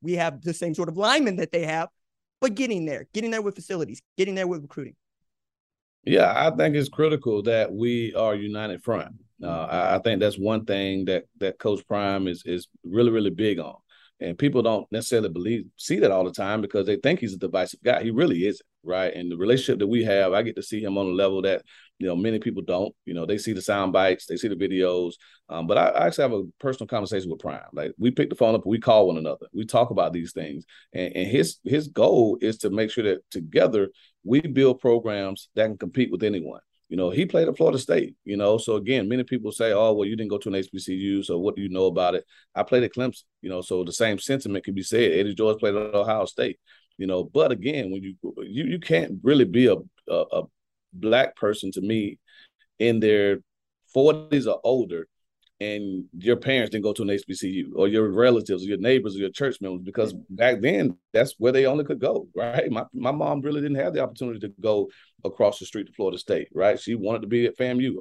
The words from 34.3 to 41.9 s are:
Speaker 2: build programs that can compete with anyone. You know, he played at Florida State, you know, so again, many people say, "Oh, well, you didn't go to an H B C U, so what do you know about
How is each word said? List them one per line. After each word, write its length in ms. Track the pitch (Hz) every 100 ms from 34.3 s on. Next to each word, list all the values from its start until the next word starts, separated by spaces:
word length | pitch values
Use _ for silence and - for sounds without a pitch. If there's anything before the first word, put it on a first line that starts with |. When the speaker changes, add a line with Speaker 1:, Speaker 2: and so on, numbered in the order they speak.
| 135
Speaker 2:
build 400 | 160 135 135 127
programs 720 | 127 117 110 104 98 95 - -
that 100 | 110
can 120 | 104
compete 320 | 90 127 123
with 140 | 90
anyone. 380 | 107 98 73 50 _ _ -
You 100 | 90
know, 120 | 90
he 160 | 101 180
played 220 | 170 165
at 100 | 160
Florida 220 | 160 135
State, 340 | - 170 - - -
you 120 | 101
know, 220 | 101 110
so 160 | 117 107
again, 340 | 101 131 101
many 140 | 127
people 280 | 123 127 107
say, 200 | - 113
"Oh, 220 | 101 113
well, 140 | 107 101
you 80 | 110
didn't 140 | 107
go 80 | 101
to 120 | 107
an 60 | 95
H 140 | 92
B 60 | 95
C 160 | 92
U, 300 | 95 98 98
so 160 | 95 87
what 160 | 101 98
do 80 |
you 60 | 98
know 180 | 92
about 260 | 95